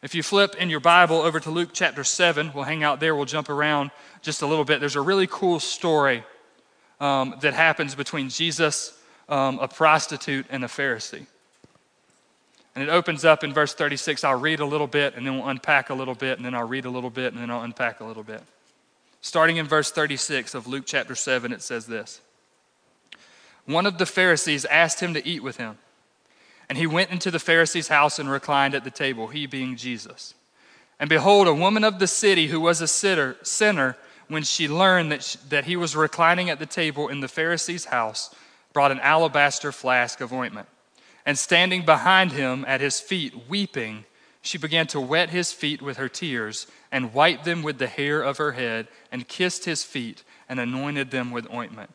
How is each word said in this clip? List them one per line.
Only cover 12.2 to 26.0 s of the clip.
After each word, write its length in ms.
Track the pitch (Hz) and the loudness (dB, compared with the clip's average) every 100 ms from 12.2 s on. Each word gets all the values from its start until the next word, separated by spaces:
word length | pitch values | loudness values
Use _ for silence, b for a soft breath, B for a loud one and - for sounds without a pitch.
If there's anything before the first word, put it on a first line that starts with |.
| _ _ _ _ _ - | _ _ _ _ _ -8
And 80 | |
it 60 | 143 | 2
opens 340 | 170 170 156 | 2 2 2
up 200 | 160 151 | 6 6
in 100 | 151 | 4
verse 200 | 139 147 | 0 0
thirty-six. 500 | - 147 143 - 143 | 0 -2 -2 -4 -2
I'll 140 | 151 131 | 0 2
read 220 | 147 156 | 0 0
a 60 | 147 | 0
little 200 | 151 147 | -2 -2
bit, 300 | 147 143 - | 0 0 -2
and 100 | 131 | -6
then 120 | 135 | -4
we'll 100 | 127 | -4
unpack 420 | 135 - 143 131 | -6 2 2 2
a 40 | |
little 200 | 131 131 | -6 -6
bit, 240 | 120 135 127 | -4 -4 -4
and 80 | 123 | -4
then 80 | |
I'll 140 | 123 117 | -4 -4
read 180 | 131 127 | -4 -6
a 40 | |
little 200 | 127 123 | -6 -8
bit, 220 | 123 127 | -4 -4
and 100 | 117 | -4
then 80 | 120 | -8
I'll 120 | 120 | -6
unpack 400 | 117 117 123 113 | -8 -4 -4 -4
a 20 | |
little 180 | 110 110 | -14 -14
bit. 220 | 107 110 _ _ _ _ _ _ _ _ | -14 -16 _ _ _ _ _ _ _ _
Starting 360 | - 170 165 165 | -4 4 4 4
in 80 | 151 | 2
verse 260 | 151 143 | 2 2
thirty-six 600 | - 151 135 - 139 117 | 0 -2 -2 -2 -4 -4
of 140 | 131 113 | -10 -8
Luke 160 | 135 131 | -10 -4
chapter 300 | 147 120 127 | -4 -4 -6
seven, 380 | - 127 120 | -2 -2 -2
it 80 | 110 | -8
says 260 | - 120 110 | -8 -10 -8
this. 320 | 113 98 - _ _ _ _ _ _ _ _ _ B B B B B - | -10 -10 -18 _ _ _ _ _ _ _ _ _ B B B B B -4
One 200 | 156 196 | 0 0
of 120 | 175 | 0
the 80 | 185 | -2
Pharisees 600 | - 185 160 - 143 131 | 2 4 4 2 -2 2
asked 340 | 151 165 - | 4 4 2
him 140 | 175 | -4
to 120 | 156 135 | -4 -4
eat 160 | 175 | -6
with 160 | 127 117 | -8 -8
him. 200 | 117 104 _ _ | -10 -12 _ _